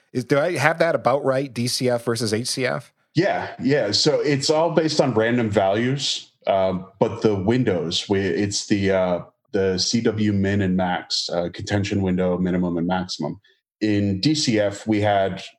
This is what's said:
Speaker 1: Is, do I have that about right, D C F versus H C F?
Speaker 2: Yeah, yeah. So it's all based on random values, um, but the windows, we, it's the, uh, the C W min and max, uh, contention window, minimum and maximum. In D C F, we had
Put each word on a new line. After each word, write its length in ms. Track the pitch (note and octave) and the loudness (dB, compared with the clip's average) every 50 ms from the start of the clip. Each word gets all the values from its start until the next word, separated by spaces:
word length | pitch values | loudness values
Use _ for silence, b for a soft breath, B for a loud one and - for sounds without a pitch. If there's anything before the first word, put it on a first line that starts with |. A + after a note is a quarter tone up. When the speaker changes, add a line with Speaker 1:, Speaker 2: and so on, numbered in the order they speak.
| b b - | b b -6
Speaker 1:
Is, 100 | C3 A#2 | -6 0
do 160 | - C#3+ C#3 | 2 2 2
I 180 | D3+ F3+ F3 | 2 0 0
have 220 | C3+ C3+ D#3 E3 E3 | 2 2 2 2 2
that 160 | E3 E3+ D#3 | 2 2 2
about 300 | - - A#2+ C3 C#3+ C#3 | 2 2 2 2 2 0
right, 280 | C3+ C3 C3+ C#3+ C3+ A#2 | 0 0 0 -2 -4 -4
D 140 | A#2+ A#2+ | -4 -4
C 220 | A#2+ - - C3 B2 | -2 -2 -2 0 0
F 160 | A#2+ A#2+ - | 0 0 0
versus 280 | B2 A#2 A2+ B2 G#2 G#2+ | -2 -2 -2 -2 -2 -2
H 140 | A2 B2 | -2 -2
C 180 | - - C3+ B2+ | -4 -4 -2 -2
F? 280 | B2+ C#3+ D3 - - _ _ _ _ - | -2 -2 -4 -6 -12 _ _ _ _ 0
Speaker 2:
Yeah, 380 | D#3 F#3 G3 - - - - - - | 0 2 2 0 -2 -4 -8 -8 -4
yeah. 300 | A#2+ C3 C#3+ C#3+ A2 G#2 | 0 2 2 2 2 0
So 280 | G#2 - - D3+ C#3 B2 | 0 2 2 2 2 2
it's 280 | A#2 D3+ C#3+ C3+ C#3 - | 2 0 0 0 2 0
all 220 | D3+ D#3 E3 E3+ | 2 2 2 2
based 300 | D#3 E3 D#3+ D#3 D3+ - | 2 2 0 2 2 2
on 120 | D#3 C3 G#2+ | 2 2 4
random 360 | A2 A2 A#2 A#2+ B2 A2+ G#2+ | 2 2 2 2 2 0 2
values, 840 | G2 G#2 F#2+ F#2+ G2+ A2+ A#2+ B2+ C#3 C#3+ C#3 - - - - _ _ _ - | 2 2 4 4 2 2 0 0 -2 -2 -2 -4 -4 -6 -8 _ _ _ -2
um, 400 | - G2 F#2+ F#2+ F#2+ F#2 F2+ - - _ - | 0 2 2 2 0 0 -4 -6 -8 _ -2
but 220 | A#2+ G#2+ G2+ - | -2 -2 0 0
the 140 | - A2 G#2 | 0 2 2
windows, 720 | F#2+ F2+ G#2+ A#2+ C3 B2 G#2+ F#2 E2+ E2+ E2 F2 - - | 2 0 0 2 2 2 0 0 0 -2 -2 -4 -4 -2
we, 120 | - G2+ G2 | 0 0 0
it's 480 | G2 F#2 - F#2 G#2+ G2+ G2+ - - | 0 0 0 0 -2 -2 -2 -6 -2
the, 240 | - A2 G2+ G2 F#2+ | -2 0 0 2 2
uh, 300 | F#2+ F#2+ F#2 F2+ F2 E2+ - - _ _ _ _ | 2 2 2 0 -2 -4 -4 -10 _ _ _ _
the 260 | - G2 F#2+ F#2+ F#2 | -2 0 0 0 0
C 240 | F2+ - - - A#2 | -2 -2 -2 -2 0
W 320 | A2+ A#2 G#2+ G#2+ G#2 G#2+ G2+ | 0 0 0 0 0 0 0
min 280 | G2 F#2+ F#2+ G2+ G#2 | 0 0 0 0 0
and 160 | G2 F#2 F#2 | 0 0 0
max, 520 | F#2 F#2 F2 F2 - - - - - - - | 0 0 -2 -4 -6 -6 -6 -6 -6 -6 -4
uh, 200 | D#2 F2 F2 F2 - | -4 -4 -4 -4 -8
contention 480 | - F#2+ - G2+ G2+ F#2+ - G#2 G2 | -10 -6 -2 -2 -2 -2 -2 -2 -2
window, 360 | F#2+ F#2 F2+ F#2 F#2 F2+ F2+ | 0 0 0 0 0 0 0
minimum 400 | F2 F#2 F#2 F2+ F2+ F2+ F2 F2 | 0 -2 0 0 0 -2 -2 -2
and 100 | E2+ E2+ | -2 -2
maximum. 540 | F2+ F#2 F#2 F2+ - - - D#2 D2 D#2 - b b b b b _ _ - | -2 -2 -4 -4 -6 -8 -8 -8 -8 -8 -10 b b b b b _ _ -4
In 400 | G#2 G#2+ G#2 G2+ G2+ G2+ G2 F#2 | -2 0 2 2 2 0 -2 0
D 140 | F#2+ D3 D#3 | 0 0 0
C 240 | D3+ - - A2 G#2 | 0 0 0 0 2
F, 280 | G#2 G2+ G2+ - - | 0 0 -2 -4 -2
we 140 | A2 A2 G#2 | -2 0 2
had 420 | G#2 G#2 G2+ G2 F#2+ F#2+ F2+ - - - - | 2 2 2 2 2 0 -2 -6 -12 -16 -16